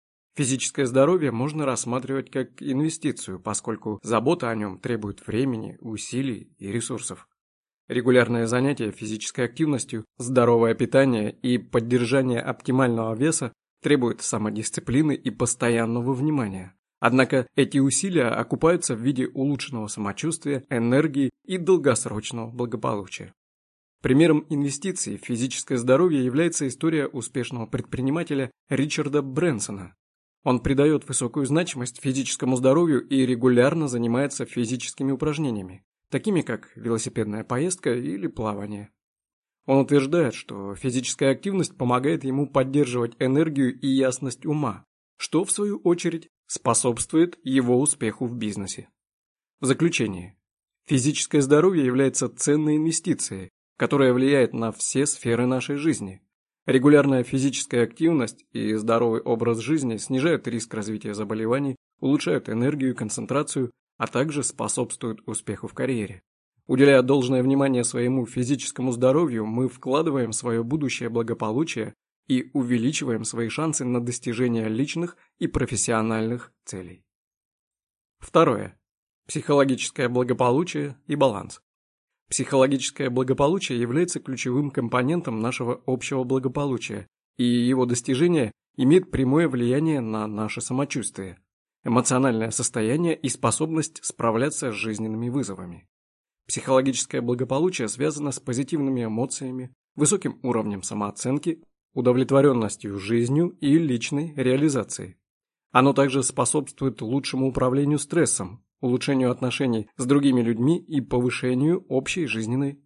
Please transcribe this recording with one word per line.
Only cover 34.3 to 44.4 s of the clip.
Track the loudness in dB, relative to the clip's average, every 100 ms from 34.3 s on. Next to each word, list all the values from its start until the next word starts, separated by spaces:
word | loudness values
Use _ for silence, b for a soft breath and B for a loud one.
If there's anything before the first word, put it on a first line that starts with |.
| -4 -6
физическими | -4 -2 -4 -6 -4 -2
упражнениями, | -2 -2 -2 -2 -4 -8 -14 _ _ _
такими | -4 0 0
как | 0 -6 -10 -8
велосипедная | -4 -2 -2 -4 -4 -6
поездка | -4 -2 -2 -2 -2
или | -2 -4 -6 -6
плавание. | -6 -6 -6 -8 -10 -14 _ _ _ _ _ _ _ 2
Он | 2
утверждает, | 4 4 4 2 2
что | -2 -12 -12 -10
физическая | -6 -4 -2 -4 0 0
активность | 0 0 -2 -2 -2
помогает | 0 2 2 0
ему | -2 -2 0
поддерживать | 0 2 2 2 0 -2 0
энергию | 2 2 2 2 0 0
и | 0
ясность | 2 2 0 -6 -6